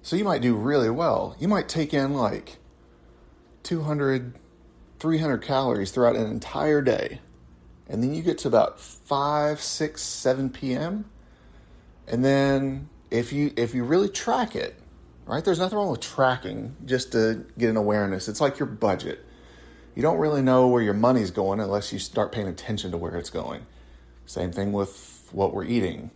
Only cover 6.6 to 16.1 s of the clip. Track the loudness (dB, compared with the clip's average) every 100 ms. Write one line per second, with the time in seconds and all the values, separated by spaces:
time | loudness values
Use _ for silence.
6.6 | 2 4 4 0 -2 -8 -18 -20 -20 -20
7.6 | -20 -20 -8 -2 -2 0 0 0 2 4
8.6 | 4 -2 -16 -16 -4 0 2 2 0 -2
9.6 | -6 -4 -4 -4 -10 -2 0 2 -2 -4
10.6 | -4 -2 -2 -4 -8 -18 -20 -20 -20 -20
11.6 | -20 -20 -20 -20 -4 2 4 4 4 2
12.6 | 0 -6 -10 -18 -4 -2 -2 -2 -2 0
13.6 | -2 -2 2 2 2 -2 -2 0 0 -4
14.6 | -8 -10 -20 -20 -20 -20 -6 -2 0 0
15.6 | 0 0 -2 -2 -6